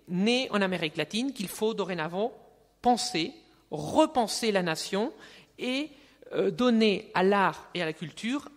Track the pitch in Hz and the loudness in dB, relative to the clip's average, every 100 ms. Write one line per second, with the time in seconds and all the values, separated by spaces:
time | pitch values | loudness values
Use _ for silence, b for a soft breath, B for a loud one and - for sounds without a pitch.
0 | - 180 208 247 262 202 190 180 160 156 | -4 0 2 2 2 0 0 0 -2 -2
1 | 151 214 277 - 180 - 220 214 180 175 | -4 -2 -4 -4 -8 -2 -2 -2 -4 -4
2 | 160 175 233 - - _ _ _ 240 240 | -4 -2 -4 -6 -20 _ _ _ 2 2
3 | - 190 165 - b b - 151 151 - | 0 -2 -4 -6 b b -10 -8 0 4
4 | 311 269 214 - 226 196 175 156 - 190 | 4 2 -2 0 0 0 0 -2 -2 -2
5 | 247 B B B B - 247 262 302 B | -2 B B B B -8 -4 -4 -6 B
6 | B B - - 190 156 247 226 220 185 | B B -6 -2 0 2 4 6 4 2
7 | - - 190 202 180 151 - 175 160 160 | 0 2 4 4 2 0 -8 -6 -4 -6
8 | 156 - 220 285 - | -10 -8 -6 -6 -8